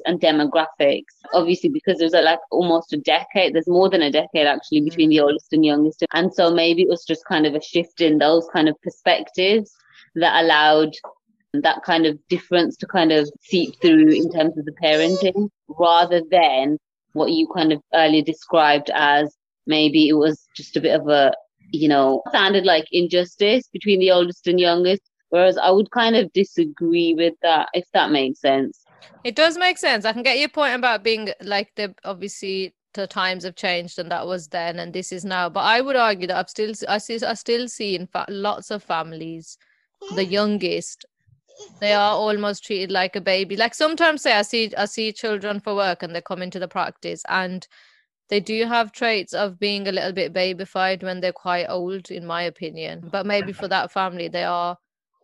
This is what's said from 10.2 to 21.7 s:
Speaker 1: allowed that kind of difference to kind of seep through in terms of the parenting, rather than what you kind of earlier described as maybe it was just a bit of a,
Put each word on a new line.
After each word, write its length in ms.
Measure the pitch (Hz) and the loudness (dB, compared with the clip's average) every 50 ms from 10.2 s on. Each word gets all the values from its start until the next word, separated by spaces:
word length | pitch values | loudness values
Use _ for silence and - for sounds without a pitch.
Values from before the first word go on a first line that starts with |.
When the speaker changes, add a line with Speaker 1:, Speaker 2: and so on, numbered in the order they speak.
| 165 160 - 165 | 2 2 4 4
Speaker 1:
allowed 520 | 165 165 156 151 151 151 156 156 156 151 - - - - - _ _ _ _ _ _ _ - | 4 4 4 4 6 6 6 4 4 0 -2 -8 -18 -20 -20 _ _ _ _ _ _ _ -4
that 300 | 143 147 160 151 156 - | 0 0 0 0 -2 -2
kind 220 | - 170 165 160 | -2 0 2 2
of 120 | 156 151 151 _ - | 0 -2 -4 _ -6
difference 480 | 180 175 - - 175 175 170 165 - | -6 -4 -4 0 0 0 0 0 -4
to 100 | - - | -8 -8
kind 240 | - - 185 165 160 | -4 0 2 2 4
of 180 | 160 151 147 147 - - | 4 2 2 0 -4 -16
seep 340 | _ - - 180 170 - - - | _ -2 -2 0 0 -2 -2 2
through 280 | - 170 160 156 156 156 | 4 6 8 8 8 8
in 200 | 151 - 160 160 | 6 4 2 0
terms 260 | - 170 156 160 156 | 0 0 0 0 -2
of 60 | 156 147 | -4 -8
the 80 | 151 151 - | -10 -6 -2
parenting, 680 | 175 156 156 156 160 170 190 185 196 185 185 196 208 202 _ _ _ | 0 2 2 2 2 2 0 0 0 0 0 0 -2 -4 _ _ _
rather 540 | - 151 - 175 170 170 170 175 170 175 175 165 156 | -8 -2 2 4 4 6 6 4 4 2 0 2 4
than 460 | 180 180 165 147 131 131 135 143 151 151 _ _ _ _ _ _ | 4 4 4 4 2 2 0 0 -2 -4 _ _ _ _ _ _
what 200 | - 151 151 113 | -4 -2 0 0
you 160 | 165 160 160 160 - | 2 0 0 0 0
kind 200 | 185 160 156 156 | 0 2 2 0
of 80 | 147 - - - | 0 -2 0 2
earlier 280 | 165 160 156 156 156 147 | 4 4 4 4 2 2
described 640 | 160 156 - - - 175 165 151 147 147 147 143 - - | 0 -4 -8 -4 0 2 4 4 4 4 2 0 -2 -2
as 420 | - 151 147 147 147 151 147 - _ _ _ _ _ - | 2 2 4 4 2 2 -2 -6 _ _ _ _ _ -6
maybe 420 | - 156 156 156 151 143 160 151 | -2 0 2 2 4 4 4 4
it 60 | 143 156 | 4 4
was 340 | 151 147 156 156 - _ _ - | 4 2 2 0 -2 _ _ -20
just 220 | - 147 - - | -20 -12 -8 -4
a 40 | 156 | -2
bit 160 | 143 151 147 | 0 2 2
of 120 | 160 143 147 | 2 2 2
a, 240 | 147 143 139 131 - - - _ _ _ _ - | 4 4 4 4 2 -2 -8 _ _ _ _ -6